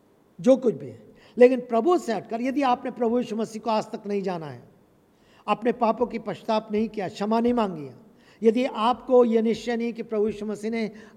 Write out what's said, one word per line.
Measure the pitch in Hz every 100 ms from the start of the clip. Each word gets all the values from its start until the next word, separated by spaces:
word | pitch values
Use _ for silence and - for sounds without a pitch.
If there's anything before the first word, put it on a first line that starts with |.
| _ _ _ -
जो | 180 269
कुछ | 233
भी | 143 139
है। | 107 - - - -
लेकिन | 247 254
प्रभु | 247 226 277 359
से | -
हटकर, | 196 139 226
यदि | 254 269
आपने | 269 247 262
प्रभु | 220 233 240
यीशु | 233 220
मसीह | 220 220
को | 233
आज | 214
तक | 214 220 202
नहीं | 202
जाना | 190 175 151
है, | 123 - _ _ _ _ _ _ _ -
अपने | 208 240
पापों | - 226 233 233
की | 233
पश्चाताप | 214 175 - 220 220
नहीं | 208 220
किया, | 214 180
क्षमा | - 208 226
नहीं | 240
मांगी | 240 208 165 135
है, | 123 - _ _ -
यदि | 226 226
आपको | 269 233 220 247 - 247
ये | 247 226
निश्चय | 220 220 240 233
नहीं | 233
कि | 226
प्रभु | 220 220 214
यीशु | 202 214
मसीह | 202 214
ने | 226 214 - -